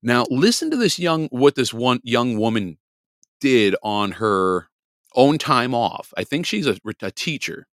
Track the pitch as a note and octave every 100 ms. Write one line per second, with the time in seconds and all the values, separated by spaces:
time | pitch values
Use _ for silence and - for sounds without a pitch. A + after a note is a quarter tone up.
0 | A2+ B2 A#2+ B2+ F#3 A#3+ E4 D4+ A3 -
1 | F3 D#3+ D#3 B2 C#3 C#3 B2 A2+ B2 B2
2 | A#2+ A#2 B2 A2 A2+ A2+ F#2+ D#2 _ _
3 | _ _ _ _ C#3 B2+ G#2 F#2+ G#2+ G#2
4 | G2+ F2 A2 G2 F#2 F2+ - _ _ _
5 | _ - C3+ C3+ - C3 B2 B2+ A2 -
6 | - - F#2 C#3+ A#2 G#3+ D3 G2 G#2+ A2
7 | G2 - - D3 - - -